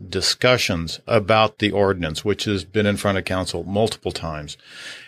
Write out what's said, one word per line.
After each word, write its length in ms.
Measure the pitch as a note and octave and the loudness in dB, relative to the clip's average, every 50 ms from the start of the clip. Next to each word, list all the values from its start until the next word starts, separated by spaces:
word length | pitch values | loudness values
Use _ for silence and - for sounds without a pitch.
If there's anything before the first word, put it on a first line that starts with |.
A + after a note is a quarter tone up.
| G2 F2+ | -10 -6
discussions 920 | F2 F#2+ - - - - - B2+ B2+ A#2+ - - F#2+ E2 E2 D#2+ - - - | -4 -2 0 0 0 2 4 4 4 4 2 0 -2 -2 -4 -6 -8 -8 -2
about 520 | - A2+ A2 G2 F2+ A2 A2 A2 G#2+ - - | 0 2 2 4 4 4 4 4 2 2 0
the 120 | G#2+ G#2 | -2 0
ordinance, 540 | F2+ G2+ G2+ F#2+ G2 F2 F2+ D#2+ D#2 - - | 2 2 2 2 2 0 -2 -4 -4 -4 -2
which 200 | G#2 F#2+ - - | -2 -2 -2 -2
has 200 | A2 G2+ F#2+ - | -2 -2 -2 -4
been 220 | - - G#2+ G#2 | -2 -2 0 2
in 100 | G#2 G2+ | 2 2
front 220 | G2 - G#2 F#2+ F#2+ | 2 0 0 0 0
of 60 | - | -2
council 380 | - F#2+ F#2 F#2 - - E2+ E2+ | -2 -2 -2 -2 -4 -4 -6 -6
multiple 460 | F#2 G2+ G#2 A2+ G#2+ - - - F#2 | -2 0 2 2 2 0 -2 -6 -6
times. 440 | - - F2+ E2 D#2 D2+ D2 D2 - - _ - - - - - - - - | -6 -4 -6 -6 -8 -8 -10 -12 -14 -16 _ -20 -20 -18 -16 -16 -16 -18 -20